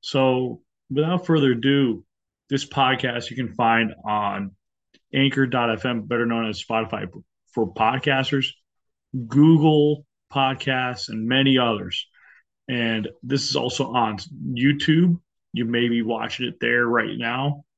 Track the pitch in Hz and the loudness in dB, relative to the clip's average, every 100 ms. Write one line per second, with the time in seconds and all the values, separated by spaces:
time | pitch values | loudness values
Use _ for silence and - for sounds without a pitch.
0 | - 135 131 127 127 117 _ _ _ 135 | -4 0 2 2 -2 -8 _ _ _ -2
1 | 156 180 180 160 139 120 127 139 135 107 | 0 -2 2 2 4 2 2 2 2 -2
2 | - _ _ _ _ 139 - - 131 131 | -10 _ _ _ _ -6 -4 0 0 2
3 | 131 120 117 117 120 - 117 113 113 - | -2 -6 -8 -8 -8 0 2 2 0 -4
4 | 107 107 104 98 101 _ _ _ _ _ | -6 -2 -2 -4 -8 _ _ _ _ _
5 | _ 139 135 135 131 127 117 110 127 120 | _ 0 0 2 0 0 0 0 -2 -4
6 | 104 120 120 117 113 107 - 113 110 107 | -2 -2 0 0 -4 -6 -4 -4 -2 -6
7 | 95 - - _ _ - 107 - 113 131 | -8 -12 -20 _ _ -4 -4 0 0 0
8 | 147 135 135 139 131 - _ _ _ _ | 0 0 0 -2 -4 -8 _ _ _ _
9 | _ 135 117 135 156 160 156 151 147 147 | _ -10 -2 6 8 8 6 4 4 2
10 | - _ _ 139 135 131 - 131 127 120 | -6 _ _ -2 0 -2 -4 -2 -4 -6
11 | - 110 113 131 135 131 120 107 92 - | -8 -6 0 2 4 4 4 0 -4 -10
12 | - _ _ - _ _ - 123 117 113 | -10 _ _ -20 _ _ -8 -4 -2 -2
13 | 104 - 123 135 - 143 123 - 131 123 | -6 -10 -4 -4 -2 -2 -4 -4 -6 -4
14 | 113 104 - - - 120 135 147 - 160 | -4 -6 -12 -12 -8 0 0 2 2 4
15 | 180 170 _ _ _ 113 113 120 120 117 | 4 2 _ _ _ -6 -2 0 0 0
16 | 110 113 110 - 123 117 120 120 120 117 | -2 -4 -6 -6 -8 -4 0 0 2 0
17 | 110 110 117 123 139 143 - | -2 -4 -6 -2 -2 -4 -10